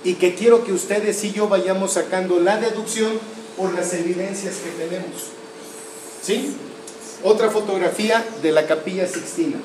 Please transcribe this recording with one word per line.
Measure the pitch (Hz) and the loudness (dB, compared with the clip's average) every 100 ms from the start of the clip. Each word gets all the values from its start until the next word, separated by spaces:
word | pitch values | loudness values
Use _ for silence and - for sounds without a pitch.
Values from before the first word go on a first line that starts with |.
y | 180 | 0
que | 175 180 175 | 4 2 4
quiero | 226 233 | 6 6
que | - | 6
ustedes | 185 - 208 208 - | -2 0 0 0 0
y | 202 | -2
yo | 208 208 | 0 2
vayamos | 196 180 190 190 | 2 2 0 0
sacando | 180 160 185 185 175 | 0 0 -2 2 4
la | 175 214 | 4 2
deducción | 226 208 214 226 220 220 - - - - | 0 -2 -4 0 0 0 -6 -14 -14 -4
por | 190 | -2
las | 175 170 | -2 -2
evidencias | 175 170 180 196 196 185 - | -2 -2 -2 -4 -4 -6 -8
que | 170 160 165 | -8 -6 -6
tenemos. | 180 175 - - - - - - - - - - - | -6 -8 -10 -12 -14 -18 -16 -16 -16 -16 -16 -16 -12
¿Sí? | - 220 285 - - - - - - - | -4 -2 -2 -6 -10 -14 -16 -16 -16 -2
Otra | 185 214 220 | 4 6 6
fotografía | 214 208 190 175 - 214 226 226 - | 2 0 0 0 2 2 2 2 0
de | 156 | 4
la | 156 156 | 4 4
Capilla | 220 - 185 180 | 0 0 -2 -2
Sixtina. | 170 - - 156 135 | -4 -8 -2 -2 -2